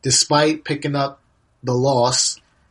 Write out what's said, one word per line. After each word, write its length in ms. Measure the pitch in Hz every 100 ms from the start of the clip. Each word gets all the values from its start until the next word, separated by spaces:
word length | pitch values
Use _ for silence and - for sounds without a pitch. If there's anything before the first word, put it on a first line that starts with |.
despite 600 | 131 123 - 147 151 156
picking 320 | - 143 147 143
up 240 | 139 - _ _ _ _
the 100 | 123
loss 680 | 123 135 127 120 127 - - _ _ _